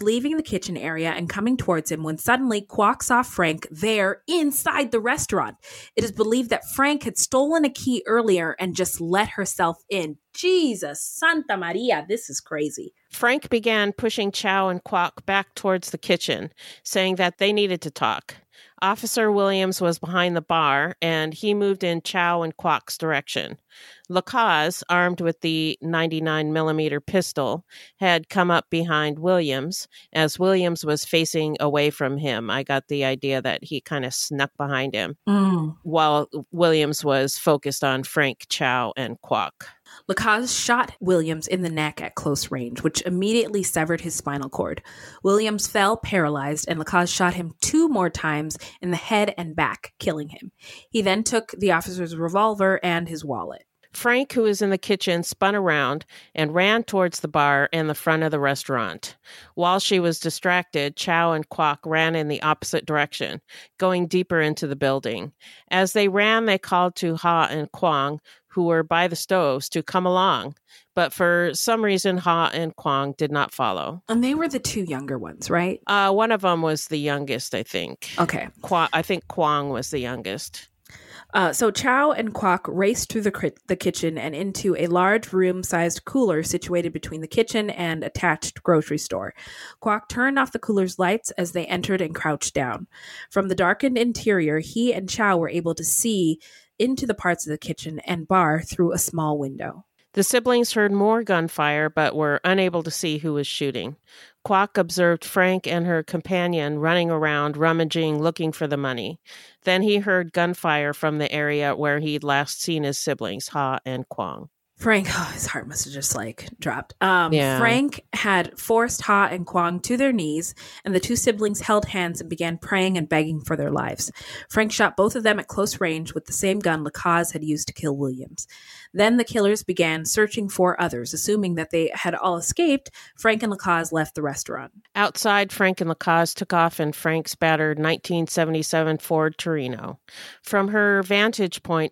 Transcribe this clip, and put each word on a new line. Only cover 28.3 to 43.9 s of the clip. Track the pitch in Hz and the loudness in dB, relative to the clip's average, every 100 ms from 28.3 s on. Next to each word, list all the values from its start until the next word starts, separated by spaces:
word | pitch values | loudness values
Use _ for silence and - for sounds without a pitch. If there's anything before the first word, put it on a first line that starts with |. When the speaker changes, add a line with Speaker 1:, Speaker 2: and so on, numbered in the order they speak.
| 196 175 | 0 2
Speaker 2:
up | 165 - | 2 0
behind | 170 170 151 151 147 | -2 0 0 0 -2
Williams | 175 180 151 135 156 - - - - | 2 2 2 -2 -4 -8 -12 -18 -6
as | 156 156 - | 0 0 2
Williams | 185 190 175 170 151 | 2 4 2 0 -2
was | 147 - | -2 0
facing | 165 160 160 151 151 | 0 2 0 -2 0
away | 147 147 147 | 0 2 2
from | - 135 139 | 0 -2 -2
him. | 147 113 113 | -2 -2 -2
I | 127 | -4
got | 139 135 - | -2 -4 -2
the | 143 131 | -2 -2
idea | 135 139 135 | -2 -2 -2
that | 123 82 | -2 -4
he | 151 143 | -6 -8
kinda | - 143 127 | -6 -6 -4
snuck | - - 143 139 - | -4 -4 -2 -4 -4
behind | 143 135 135 | -4 -2 -2
him | 104 87 147 202 | -4 -4 -4 0
Speaker 1:
Mm. | 202 196 175 156 - | 4 4 2 0 -6
Speaker 2:
while | 165 160 156 147 - 151 - | -2 2 4 2 0 -8 -8
Williams | 170 170 156 147 147 | 2 4 4 2 0
was | 147 135 131 - | 2 2 0 0
focused | 170 147 139 - | 2 2 0 -2
on | 139 131 | 0 0
Frank, | 135 160 139 - - | -2 0 0 -2 -8
Chow, | - 135 127 113 - | -2 0 0 -2 -4
and | 117 117 | -8 -8
Kwok. | - 110 80 - - - - - - | -4 -2 -2 -8 -20 -20 -20 -14 -4
Speaker 1:
Lacaze | 190 220 214 247 - | 0 2 0 0 -2
shot | - 240 - - | 2 0 0 -4
Williams | 185 175 160 160 - | 2 2 2 -4 -2
in | 185 | -2
the | 170 | -2
neck | 156 151 - | -2 -4 -4
at | - - | -8 -4
close | 151 143 - | -2 -2 -2
range, | 131 120 120 | -6 -6 -2
which | 160 - | -2 -2
immediately | 180 180 202 240 208 202 | -2 0 2 2 2 -2
severed | 185 165 156 | -2 -2 0